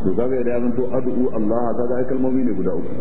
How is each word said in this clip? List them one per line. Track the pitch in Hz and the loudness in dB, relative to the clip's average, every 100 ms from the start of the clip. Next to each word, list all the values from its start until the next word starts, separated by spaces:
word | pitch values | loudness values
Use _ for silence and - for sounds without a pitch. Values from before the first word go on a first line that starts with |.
To | 95 | 2
kaga | 95 123 131 | 0 0 0
idan | 120 | 0
ya | 120 | 0
zanto | 120 113 123 | 0 0 0
"Ad'u | 131 123 120 127 | 0 0 0 0
Allah", | 110 104 113 120 | 0 0 0 0
kaga | 117 120 123 | 0 0 0
ai | 127 | 0
kalmomi | 131 131 131 | 0 0 2
ne | 120 | 0
guda | 92 92 85 | 0 0 0
uku. | 98 101 | -2 -4